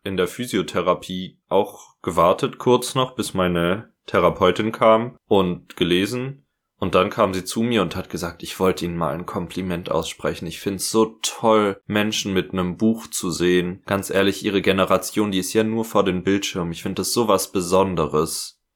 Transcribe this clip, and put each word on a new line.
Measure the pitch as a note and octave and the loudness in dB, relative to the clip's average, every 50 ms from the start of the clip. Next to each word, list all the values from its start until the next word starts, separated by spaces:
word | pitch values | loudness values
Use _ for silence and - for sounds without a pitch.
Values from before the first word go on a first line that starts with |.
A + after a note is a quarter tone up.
| - | -10
in | G2+ F#2+ | -4 -2
der | F2+ F2+ | -2 -2
Physiotherapie | F2 - - B2 A#2+ A2 F#2+ E2 - - F#2+ E2+ F2+ E2+ - - - F#2 F#2 F#2 F2+ - _ _ - | -2 -4 -6 -6 -2 -2 -2 -2 -2 -2 0 0 0 0 -2 -4 -8 -8 -8 -10 -10 -14 _ _ 0
auch | F2+ G2 G#2 - - - - - _ _ - | 2 2 2 0 -4 -16 -20 -20 _ _ -8
gewartet | F#2+ E2 F2 E2 F#2 G2 - C#3 A#2 - - | -4 0 4 4 4 4 2 -2 -6 -6 -2
kurz | - B2+ B2 B2 B2 - - | 2 2 2 2 2 -2 -2
noch, | C3+ B2+ - - | -2 -2 -2 -4
bis | - G#2 - - | -6 -6 -4 -2
meine | F#2+ F#2 F2+ F2 E2+ E2+ F2 F#2+ A2+ A2+ - _ _ _ | 0 0 0 0 0 0 0 -2 -4 -6 -12 _ _ _
Therapeutin | - - F#2+ F2 E2+ D#2+ - F#2+ F2+ F#2 - G#2+ A2 | -2 2 4 4 4 4 4 4 4 4 2 -2 -4
kam | - - A#2+ A2 A2 A2 - - - _ _ | 0 4 6 6 6 6 2 -2 -10 _ _
und | - G#2+ F#2+ F#2 F2 F2+ - - - - | 2 4 4 4 2 -2 -6 -10 -10 -4
gelesen. | - F2+ E2+ F2 F#2 G2 G#2+ B2 B2 B2+ C#3 C#3+ - _ _ _ _ _ _ _ | -2 0 2 2 2 2 0 -2 -6 -6 -8 -10 -14 _ _ _ _ _ _ _
Und | _ G2+ F2 E2+ | _ -2 2 2
dann | F#2 F#2 G2+ | 2 2 2
kam | - A#2+ G2+ F2+ F#2 | 2 0 0 0 0
sie | F#2 E2+ | -2 -6
zu | - - A#2 | -4 -4 -2
mir | A2+ B2 A#2 G#2 | -2 0 2 0
und | F2+ D#2+ - | 0 0 -4
hat | - - - | -8 -8 -8
gesagt, | - D#2+ F2 E2 - - E2+ | -8 -6 -6 -8 -8 -10 -14
ich | - - - | -12 -4 0
wollte | F#2+ F#2 F2+ - F2+ | 2 2 2 0 -4
Ihnen | F2 E2+ | -4 -4
mal | E2+ E2 C#2 D2 | -2 -2 -2 -4
ein | F2 F2+ | -6 -8
Kompliment | - - G2 F2 E2 - F#2 F#2+ F#2 F2 E2+ F#2 - | -8 -6 -6 -8 -6 -6 -6 -4 -4 -4 -4 -4 -2
aussprechen. | B1+ E2 E2 - - - - D2+ E2 - F2+ | -2 -2 -2 -4 -6 -6 -6 -6 -4 -6 -8
Ich | E2 - - | -10 -10 -8
find's | - G2+ G2 F2+ - - | -6 -6 -6 -4 -4 0
so | - A2 A2 A2 A2+ _ | 2 2 2 2 -2 _
toll, | - - - - - A2+ A2 G#2+ G#2 G2 F#2+ - _ | -6 -6 -4 0 2 4 4 4 4 2 -2 -4 _
Menschen | - G#2 G#2+ G#2 G#2+ G#2 - - G2+ F#2+ | -2 0 0 0 0 -2 -4 -4 -2 0
mit | F#2 F2 - | -2 -2 -2
einem | F#2+ F#2 F2+ F2+ F2 | -2 -2 -2 -2 -2
Buch | - A2 A2+ A2+ A2+ - | 2 2 2 2 0 -4
zu | - - - - F2 | -10 -8 -6 -4 -4
sehen. | D#2 - F2 F2+ F2+ F2+ F2 F2+ F#2 - _ | -2 0 2 2 4 2 2 0 -6 -8 _
Ganz | - G2+ G2 F#2+ - | -4 -4 -4 -2 -2
ehrlich, | - G2 G2 G2 F#2+ - - | 0 2 2 2 0 -2 -2
Ihre | G2+ G2 G2 | -2 0 2
Generation, | F2 G2+ F#2+ F#2+ F#2 - F#2+ F#2 - - - G#2+ G#2+ G#2 | 2 2 2 2 2 2 2 0 0 -2 -2 0 0 0
die | F#2+ F#2 | 0 -2
ist | F#2 - - | -2 0 2
ja | A2 A2 | 2 2
nur | A2 A2+ A2+ A2 | 2 0 -4 -4
vor | - - G2+ F#2+ | 0 0 2 2
den | F#2+ F2 F2+ F2+ | 2 0 0 0
Bildschirmen. | F#2+ G2+ G2+ - - - F#2 E2+ E2+ E2 | 0 0 0 0 -4 -4 -4 -6 -6 -6
Ich | - - | -6 -8
find | F#2+ F2+ - | -6 -4 -4
das | F#2 - - | -4 -2 0
sowas | B2 A#2 G#2+ F#2+ F#2 - - - | 2 2 4 2 2 0 -2 -4
Besonderes. | G2 F2 E2+ F#2 F#2+ G2 F#2+ F2+ E2 D#2 C#2+ D2 D#2 E2 D#2+ - - - - - _ _ _ _ | -4 0 2 4 4 4 2 0 -2 -2 0 0 0 0 -2 -4 -8 -10 -12 -16 _ _ _ _